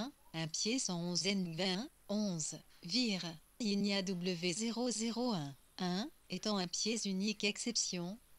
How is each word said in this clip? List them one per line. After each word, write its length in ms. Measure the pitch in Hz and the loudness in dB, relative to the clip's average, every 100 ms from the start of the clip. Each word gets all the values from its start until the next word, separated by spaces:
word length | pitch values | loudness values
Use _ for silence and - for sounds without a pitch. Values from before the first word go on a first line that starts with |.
un, 100 | 254 - - | -2 -6 -8
un 140 | 165 160 | -4 -2
pied 320 | - 214 254 | 0 0 2
cent 200 | - 170 | 0 0
onze 280 | 175 175 185 | 0 0 2
N 280 | 202 175 160 | 2 0 0
vingt, 320 | 190 185 285 - - | 0 0 -4 -10 -4
onze, 460 | 208 208 165 151 156 - - | 0 0 0 -4 -6 -14 -14
vire, 500 | 170 226 240 185 165 156 - - | -2 2 2 2 -2 -8 -12 -2
Inia 420 | 220 202 202 196 | 2 2 4 2
W 520 | 190 175 185 170 180 | 0 0 0 0 0
zéro 360 | 170 233 220 247 | 2 0 0 0
zéro 420 | 208 233 226 247 | 0 0 0 0
un, 240 | 185 139 139 - - | 0 -2 -8 -14 -4
un, 320 | 180 180 294 - - | 0 0 -2 -8 -8
étant 280 | 180 214 202 | -4 0 0
un 100 | 180 | 0
pied 320 | - 208 226 202 | 0 0 0 0
unique 380 | 190 214 208 | 0 0 0
exception, 760 | 208 208 240 233 - 180 175 226 - | 0 0 -2 0 0 -2 -4 -8 -12